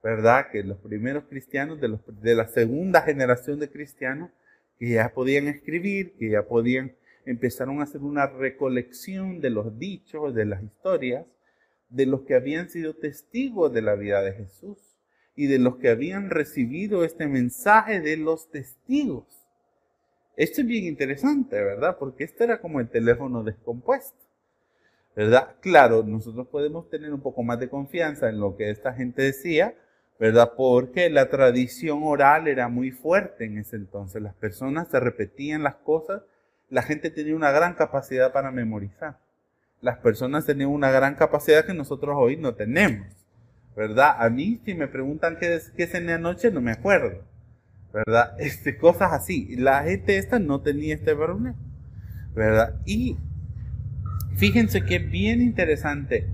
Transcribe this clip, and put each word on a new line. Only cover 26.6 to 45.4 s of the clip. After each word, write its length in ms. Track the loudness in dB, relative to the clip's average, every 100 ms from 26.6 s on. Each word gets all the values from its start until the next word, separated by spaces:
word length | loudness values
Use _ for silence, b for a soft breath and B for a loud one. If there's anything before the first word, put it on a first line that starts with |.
| -4 -6 -10
tener 240 | -12 -10
un 80 | -8
poco 220 | -8 -6
más 180 | -4 -4
de 80 | -4
confianza 640 | -8 -8 -4 -4 -2 -2
en 100 | -2
lo 160 | -4 -4
que 140 | -4
esta 240 | -4 -6
gente 260 | -4 -6 0
decía, 540 | 0 0 -2 0 0 b b b b _
¿verdad? 340 | 4 6 6 4
Porque 540 | 4 4 4 0 4
la 180 | 4 4
tradición 760 | 6 6 4 0 -4 -6 -4
oral 440 | -2 6 6 6 4
era 200 | 0 -2
muy 220 | -2 -4
fuerte 540 | -6 0 0 0 -8
en 140 | -8 -8
ese 180 | -10 -12
entonces. 460 | -12 -12 -12 -10
Las 120 | -12
personas 540 | -8 -8 -6 -6 -6 0
se 100 | 0
repetían 640 | 0 -2 -6 -6 -8 -4
las 120 | -4
cosas, 480 | -4 -2 -2 -2 -10 -12 _ _ _ _
la 120 | -2
gente 260 | -2 -4 -4
tenía 260 | -6 -4
una 160 | 0 2
gran 220 | 4 2
capacidad 580 | 2 -2 -2 -4 2 2
para 200 | 2 -2
memorizar. 680 | -4 -4 -6 -8 -12 -14 -14 _ _ _ _ _ _
Las 200 | -4 0
personas 440 | 0 0 -2 -2
tenían 240 | 0 0 0
una 220 | 0 4
gran 240 | 4 4
capacidad 500 | 2 2 2 6 6
que 80 | 4
nosotros 420 | -4 -8 -6 -4 2
hoy 180 | 2 2
no 200 | -4 -4
tenemos, 500 | -2 2 2 0 -8 -20 _ _ _ _ _
¿verdad? 420 | -6 0 6 6 6
A 100 | 2
mí, 320 | 0 -2 -4 -6
si 80 |
me 120 | -6 -6
preguntan 520 | -6 -6 -4 -4
qué, 200 | -2